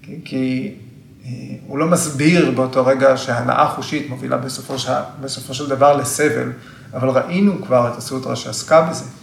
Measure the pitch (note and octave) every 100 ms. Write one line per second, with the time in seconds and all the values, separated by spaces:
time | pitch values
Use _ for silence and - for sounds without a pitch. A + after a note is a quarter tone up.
0 | - E3 - C4 C4 C4 G#3 - - -
1 | - - B2 B2 - - - C#3+ E3 E3+
2 | D#3 C3+ D3+ F3 C#3+ B2 C3 C3 B2+ C3+
3 | C3+ B2+ - A#2+ B2 B2 D3 D3 C3 D3+
4 | - B2+ C3 B2+ C3 B2+ B2+ C3 C3 B2
5 | - - C3+ - - C3+ C#3+ C3 C#3+ C#3
6 | B2 - D3+ - B2 - - - - B2+
7 | C3 C3 - F3 G3+ E3+ B2 B2 A#2+ -
8 | - C3 B2+ B2 - G#2 - D#3+ E3+ -
9 | - -